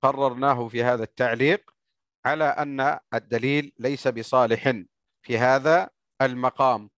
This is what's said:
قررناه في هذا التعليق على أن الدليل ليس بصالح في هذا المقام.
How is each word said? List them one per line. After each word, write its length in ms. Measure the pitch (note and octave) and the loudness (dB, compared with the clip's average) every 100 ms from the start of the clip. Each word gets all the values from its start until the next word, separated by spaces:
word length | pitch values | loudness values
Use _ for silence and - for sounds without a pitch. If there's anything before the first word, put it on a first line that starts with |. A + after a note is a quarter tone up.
قررناه 640 | C3+ C3+ C#3 B2 C#3 B2+ A#2 | 0 2 -2 0 0 0 -2
في 160 | A#2 | -2
هذا 200 | A#2+ B2 | 0 0
التعليق 680 | A2 - B2 A#2 C3+ G3 _ _ _ _ _ _ B2+ | -4 -2 -2 2 0 0 _ _ _ _ _ _ -4
على 180 | D#3 | 0
أن 560 | D3+ - C#3+ C3+ C3+ D3 _ | 0 -2 -4 -2 -2 -2 _
الدليل 600 | A#2 - A#2 B2+ C#3+ C#3+ _ | -8 -4 -2 0 -2 -4 _
ليس 280 | B2 C#3 C#3 | -6 -2 -4
بصالح 680 | A#2 A2+ C3 A#2+ A2 C#3 A#2 F2 _ _ _ | -4 0 2 2 2 0 -2 -6 _ _ _
في 160 | - A#2 | -6 0
هذا 520 | B2 C3+ C#3 E3+ F#3+ _ _ _ | 2 2 4 2 0 _ _ _
المقام. 680 | C3+ B2 B2+ - C3+ A#2 G#2 _ | -2 0 -4 0 0 0 -4 _